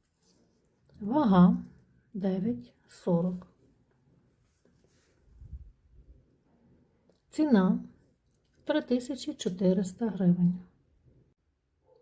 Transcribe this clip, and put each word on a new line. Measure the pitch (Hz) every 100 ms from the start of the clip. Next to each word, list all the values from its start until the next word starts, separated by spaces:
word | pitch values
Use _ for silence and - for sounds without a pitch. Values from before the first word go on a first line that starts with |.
| _ _ _ _ _ _ _ _ _ -
Вага | 208 294 254 185 180 - - - _ _ _
дев'ять | 208 190 190 214 240 - _ _
сорок. | - - 170 180 180 - _ _ _ _ _ _ _ _ _ _ _ _ _ _ _ _ _ _ - - - - _ _ _ - - _ _ _ _ _ _ _ _ _ _ _
Ціна | - 302 214 185 - - - _ _ _ _ _ _
три | - 294
тисячі | 294 247 247 262 -
чотириста | - 208 180 185 190 190 - 226
гривень. | 185 180 175 175 - - _ _ _ _ _ _ _ _ _ _ _ _ _